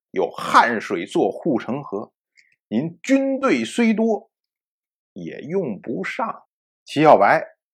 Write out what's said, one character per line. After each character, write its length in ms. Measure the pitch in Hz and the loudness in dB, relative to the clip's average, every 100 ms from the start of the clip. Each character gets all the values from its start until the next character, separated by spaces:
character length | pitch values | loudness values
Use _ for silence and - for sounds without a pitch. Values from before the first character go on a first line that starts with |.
| _ | _
有 200 | - 87 | -4 -4
汉 480 | - - - 113 110 | -4 0 4 4 0
水 280 | - 90 - | -4 -6 -4
做 240 | 170 104 | 0 0
护 280 | - 175 117 | -2 -2 -2
城 240 | - 135 | -4 -8
河， 300 | - 104 - _ _ _ _ _ - | -8 -10 -10 _ _ _ _ _ -6
您 320 | 107 165 - | -4 -4 -6
军 400 | - 269 269 269 | 0 0 0 0
队 240 | 262 131 | 0 0
虽 300 | 110 - 226 | -2 0 2
多， 360 | 214 226 208 - _ _ _ _ _ _ _ _ | 2 0 -2 -8 _ _ _ _ _ _ _ _
也 240 | 95 82 - | -16 -14 -12
用 420 | 135 190 143 90 | -6 -4 -4 -8
不 240 | 113 160 | -8 -8
上。” 380 | 185 - 226 - _ _ _ _ | -8 -6 -8 -10 _ _ _ _
齐 180 | - 143 | -6 4
小 140 | 156 104 | 8 8
白 300 | 101 156 - _ _ | 8 2 -2 _ _